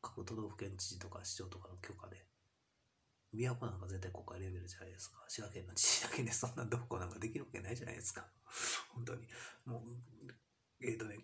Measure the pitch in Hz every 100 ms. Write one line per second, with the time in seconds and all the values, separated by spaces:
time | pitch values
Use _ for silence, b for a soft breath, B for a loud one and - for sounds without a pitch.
0 | - - 98 110 107 95 98 95 - 92
1 | 92 92 92 - 92 90 - 90 - 95
2 | 95 95 - _ _ _ _ _ _ _
3 | _ _ _ 110 127 123 110 92 92 95
4 | 92 92 - 92 95 90 87 - 90 92
5 | - - - - 101 95 92 - - -
6 | - - 117 - 120 - 113 120 - 104
7 | 90 90 110 - - 95 90 120 - -
8 | - - - - - B B B B -
9 | 120 123 - B B B - 117 117 120
10 | - - 131 - _ _ _ _ 120 113
11 | 110 104